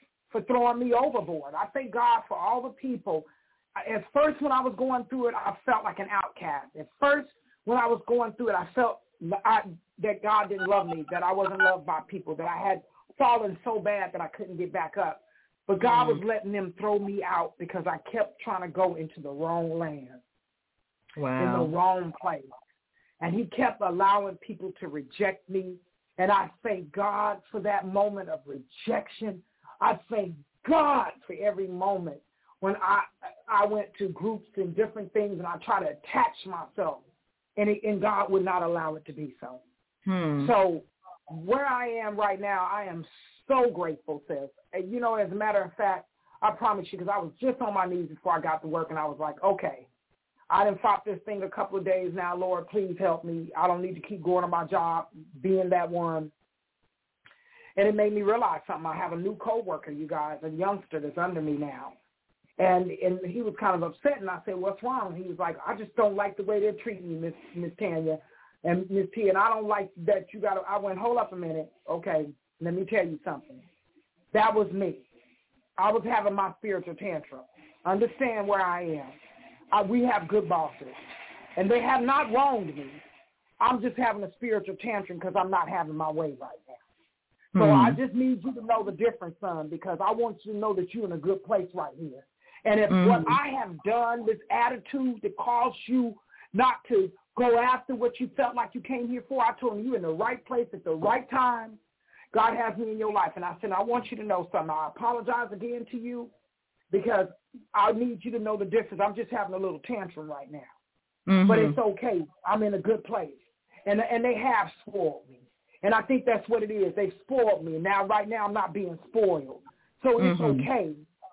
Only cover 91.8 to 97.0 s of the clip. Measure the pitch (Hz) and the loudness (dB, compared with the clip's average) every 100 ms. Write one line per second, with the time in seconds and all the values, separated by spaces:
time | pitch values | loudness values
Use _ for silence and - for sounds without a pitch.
91.8 | 151 135 156 127 - _ _ - 220 208 | -8 -8 -12 -14 -20 _ _ -6 2 4
92.8 | 208 185 180 180 165 262 294 269 196 160 | 6 6 8 6 6 2 2 -4 -6 -6
93.8 | 196 233 233 240 220 214 - 226 240 247 | -2 0 0 -2 -2 -4 -2 0 0 -2
94.8 | - 277 262 220 202 - 240 240 247 - | -6 -2 -2 -2 -6 -6 0 2 0 -2
95.8 | - 254 240 202 _ - - 190 254 233 | 0 2 2 -4 _ -20 -4 4 4 4
96.8 | - 220 | 2 2